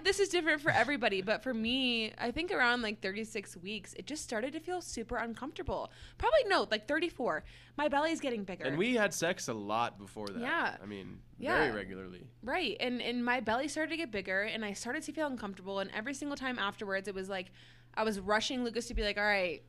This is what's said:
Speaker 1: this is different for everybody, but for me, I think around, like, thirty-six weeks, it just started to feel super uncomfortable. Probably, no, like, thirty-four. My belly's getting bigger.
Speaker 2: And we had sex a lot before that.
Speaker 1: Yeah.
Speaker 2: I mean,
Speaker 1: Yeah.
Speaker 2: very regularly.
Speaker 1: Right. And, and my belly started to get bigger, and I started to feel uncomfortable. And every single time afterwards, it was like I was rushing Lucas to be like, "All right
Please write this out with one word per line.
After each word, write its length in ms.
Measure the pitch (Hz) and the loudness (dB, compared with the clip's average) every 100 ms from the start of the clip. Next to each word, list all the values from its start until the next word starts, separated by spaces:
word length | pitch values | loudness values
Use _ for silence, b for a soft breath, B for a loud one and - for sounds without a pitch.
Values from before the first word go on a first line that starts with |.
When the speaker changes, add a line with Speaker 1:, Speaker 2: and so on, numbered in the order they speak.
| 330 | 4
Speaker 1:
this 160 | 392 | 4
is 80 | 370 | 4
different 320 | 349 320 302 | 4 4 4
for 100 | 302 | 4
everybody, 500 | - 233 285 226 196 | 4 4 4 2 2
but 220 | 190 208 | 0 0
for 100 | 262 | 0
me, 600 | 226 226 262 254 233 220 - | 0 0 2 2 2 -2 -4
I 140 | 240 | -4
think 180 | 262 359 | -2 -2
around, 300 | 330 240 240 | 2 4 4
like, 200 | 220 214 | 0 -2
thirty-six 560 | 196 202 220 214 190 180 | -4 -4 -4 -6 -8 -10
weeks, 360 | 185 214 - - | -8 -8 -8 -12
it 100 | 185 | -8
just 180 | 302 | -8
started 300 | - 226 269 | -4 -2 -2
to 80 | 320 | -4
feel 180 | 330 359 | -4 -6
super 380 | - - 220 240 | -4 -6 -4 -2
uncomfortable. 760 | 233 220 277 - 330 180 107 B B B | -4 -4 -8 -6 -4 -2 -4 B B B
Probably, 220 | 480 605 440 | 6 6 6
no, 180 | 339 202 | 4 4
like, 160 | 208 - | -2 0
thirty-four. 560 | 302 320 - 220 156 - B B - | 0 0 0 0 0 -4 B B 0
My 120 | 294 | 2
belly's 320 | 277 320 320 | 4 2 2
getting 240 | 277 233 196 | 0 -2 -4
bigger. 180 | 180 | -4
Speaker 2:
And 140 | 135 143 | -2 2
we 180 | 233 240 | 4 6
had 180 | 202 | 4
sex 360 | - 165 185 - | 4 0 0 -2
a 40 | |
lot 440 | 113 101 110 120 98 | -4 0 2 2 -2
before 280 | 98 110 104 | -12 -8 -6
that. 120 | 95 | -4
Speaker 1:
Yeah. 380 | 254 330 220 - | -2 0 0 -2
Speaker 2:
I 40 | 98 | -8
mean, 340 | 101 98 95 - - | -10 -10 -14 -16 -8
Speaker 1:
Yeah. 180 | - 302 | 0 2
Speaker 2:
very 140 | 139 107 | 2 0
regularly. 500 | 95 92 92 87 - - | -4 -8 -10 -12 -16 -12
Speaker 1:
Right. 360 | 226 339 277 - | -4 -2 0 -2
And, 220 | 247 247 | -2 -2
and 240 | - 247 240 | -2 -2 2
my 160 | 247 | 0
belly 260 | 220 233 294 | 2 0 0
started 220 | 302 311 | -2 -2
to 80 | 320 | -2
get 140 | 320 | -2
bigger, 320 | 208 190 190 | -4 0 0
and 200 | 220 220 | 0 -2
I 80 | 214 | -4
started 320 | 196 233 302 | -6 -4 -4
to 80 | 311 | -4
feel 160 | 320 294 | -2 -2
uncomfortable. 520 | 240 202 196 190 196 | -2 -8 -8 -6 -4
And 120 | 196 | -2
every 200 | - 226 | -4 -4
single 240 | 277 294 277 | -4 -4 -4
time 200 | 262 247 | -4 0
afterwards, 520 | 202 - 202 190 196 | -2 -2 -2 -2 -2
it 60 | 190 | -6
was 120 | 190 | -4
like 240 | 190 180 B B B B - | -6 -6 B B B B 0
I 80 | |
was 140 | 220 196 | 0 2
rushing 440 | 190 214 - 262 | 4 2 4 0
Lucas 220 | 240 220 233 | 0 -2 -2
to 60 | |
be 100 | 214 | 0
like, 140 | 208 202 | 2 4
"All 60 | 208 | 4
right 360 | 202 180 151 | 4 2 -2